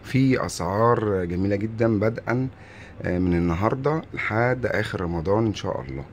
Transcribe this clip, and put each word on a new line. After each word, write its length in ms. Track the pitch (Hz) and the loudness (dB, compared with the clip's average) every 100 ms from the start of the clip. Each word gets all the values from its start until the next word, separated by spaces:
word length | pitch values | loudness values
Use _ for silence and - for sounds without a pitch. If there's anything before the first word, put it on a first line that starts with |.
في 420 | - 131 135 127 90 | 0 2 4 4 0
أسعار 800 | - 87 98 117 117 107 98 87 | -4 -2 2 4 4 2 0 0
جميلة 300 | 87 98 101 | 0 0 0
جدا 440 | 110 110 113 107 | -2 0 2 4
بدءا 480 | 107 113 - 123 131 - - - - - 87 | 2 -2 -2 -2 -2 -6 -20 -20 -18 -8 -2
من 280 | 90 90 | 0 2
النهاردة 680 | 87 85 85 107 127 139 156 - | 2 2 2 0 0 0 -2 -6
لحد 520 | - - 107 120 123 117 | -8 -4 0 0 0 -2
آخر 360 | 95 107 104 | -2 -2 -4
رمضان 440 | 87 85 80 104 113 | -2 -2 0 2 2
إن 80 | |
شاء 280 | 95 92 - | -2 -4 -6
الله. 220 | 65 67 65 | -6 -10 -10